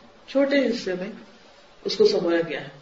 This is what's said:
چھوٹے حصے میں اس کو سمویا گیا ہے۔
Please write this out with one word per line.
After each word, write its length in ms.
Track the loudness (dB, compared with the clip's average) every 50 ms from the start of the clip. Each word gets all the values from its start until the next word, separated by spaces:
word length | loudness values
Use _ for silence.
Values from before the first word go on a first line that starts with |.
| -20 -20 -20 -20 -12 -2
چھوٹے 360 | 0 2 2 4 4 2 2
حصے 280 | 2 0 -2 -4 -6 -6
میں 160 | -6 -8 -10 -12 -14 -18 -20 -20 -20 -20 -20 -20 -20 -20 -20 -18 -10 -8
اس 100 | -2 2
کو 80 | 4 4
سمویا 340 | 4 4 2 0 0 0 0 0 -2
گیا 120 | -6 -10
ہے۔ 80 | -10 -12 -18 -20